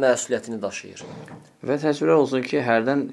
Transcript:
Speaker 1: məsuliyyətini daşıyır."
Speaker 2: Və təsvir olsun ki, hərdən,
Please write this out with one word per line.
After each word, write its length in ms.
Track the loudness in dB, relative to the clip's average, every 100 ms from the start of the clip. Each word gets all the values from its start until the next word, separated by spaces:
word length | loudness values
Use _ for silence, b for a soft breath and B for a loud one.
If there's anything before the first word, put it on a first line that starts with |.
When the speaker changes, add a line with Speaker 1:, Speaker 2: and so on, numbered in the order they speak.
Speaker 1:
məsuliyyətini 600 | 4 2 0 -4 -4 -6
daşıyır." 420 | -6 -8 -12 -16 -16 -16 -16 -20 -20 _
Speaker 2:
Və 120 | -4 0
təsvir 260 | 0 0 4
olsun 340 | 4 4 0
ki, 160 | -2 -2
hərdən, 440 | 2 2 2 0 -2